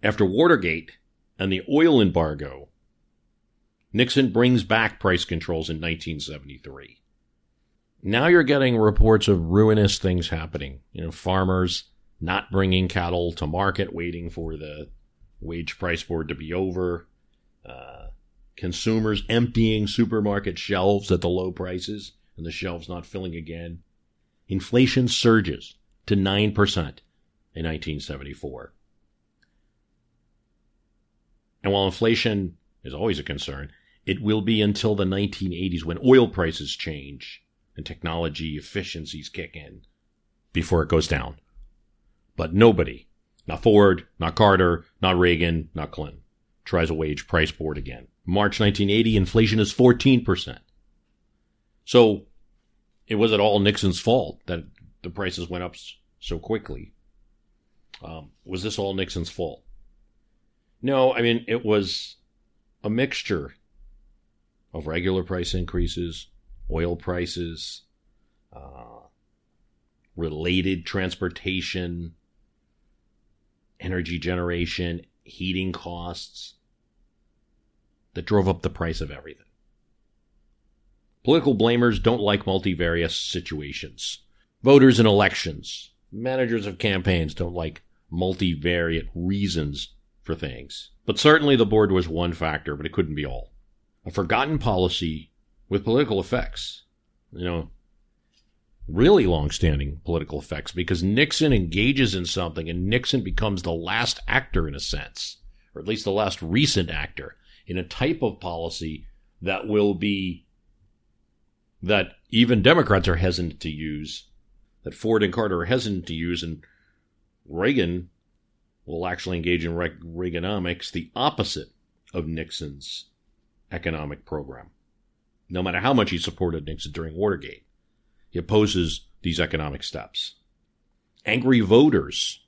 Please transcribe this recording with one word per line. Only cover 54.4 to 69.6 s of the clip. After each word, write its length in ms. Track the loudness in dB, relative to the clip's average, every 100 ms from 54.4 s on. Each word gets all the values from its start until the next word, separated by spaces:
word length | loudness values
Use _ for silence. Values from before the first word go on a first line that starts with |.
| -10
that 160 | -10 -10 _ -20 _
the 80 | -14
prices 360 | -8 -6 -6 -8
went 160 | -8
up 120 | -8 -12
s-, 220 | -20 -20 _ _
so 200 | -10 -10
quickly? 540 | -6 -8 -6 -14 -16 _ _ _ _ _ _ _ _ _ _ -20
Um, 300 | -16 -16 -18 _
was 200 | -10 -6
this 160 | -6 -4
all 160 | -4 -2
Nixon's 340 | -4 -4 -8
fault? 340 | -6 -8 -8 -20 -20 -20 _ _ _ _ _ _ _ _ _
No, 320 | 0 4 4
I 80 | 4
mean, 240 | 2 2 0
it 160 | -4
was 520 | 2 2 2 -6 -10 -20 _ _ _ _ _ _
a 60 | -4
mixture 640 | -2 -2 -4 -4 -4 -6 _ _ _ -20 -20 _ _ _ _ _ _ _
of 140 | -12 -6
regular 360 | -2 0 -2
price 300 | -2 -4 -4
increases, 760 | -4 -4 -2 -2 -2 -8 -8 -18 _ _ -16 -6
oil 240 | -4 -2 -4
prices, 880 | -4 -4 -4 -6 -8 -8 -14 -16 _ _ _ _ _ _ _
uh, 500 | -20 -20 -20 -20 -20 _ _ _ _ _ _